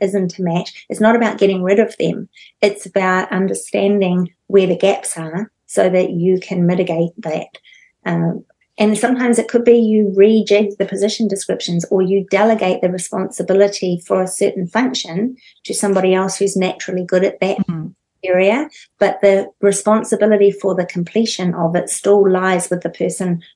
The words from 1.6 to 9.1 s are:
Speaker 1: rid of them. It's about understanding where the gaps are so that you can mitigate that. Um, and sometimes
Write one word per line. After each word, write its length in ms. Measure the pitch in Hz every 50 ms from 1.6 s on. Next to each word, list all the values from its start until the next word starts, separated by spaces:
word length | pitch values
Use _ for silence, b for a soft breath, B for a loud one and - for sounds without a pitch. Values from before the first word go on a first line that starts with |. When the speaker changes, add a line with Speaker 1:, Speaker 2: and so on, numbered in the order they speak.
Speaker 1:
rid 160 | 180 185 202 226
of 180 | 214 220 -
them. 320 | - 160 165 - - - - B B B B B -
It's 240 | - 202 202 - -
about 480 | 185 - 196 190 185 185 185 - -
understanding 960 | 196 185 196 190 196 190 - - - 202 196 202 208 202 190 180 180 180 180 175 _ _ _ -
where 180 | 196 196 190
the 100 | 180 170
gaps 400 | 170 196 196 202 - - - -
are 340 | 165 160 156 165 190 220 - _ _ _
so 240 | - - 202 190 185
that 220 | 180 180 180 -
you 300 | - 170 170 185 185 180
can 260 | - - 190 180 175
mitigate 460 | 170 180 180 180 180 165 165 170 165 -
that. 400 | - - 160 156 175 - - - - b b b b b b b b -
Um, 400 | 190 175 170 170 170 - - - _ _ _ _ _ -
and 220 | - 214 214 214 208
sometimes 400 | 240 247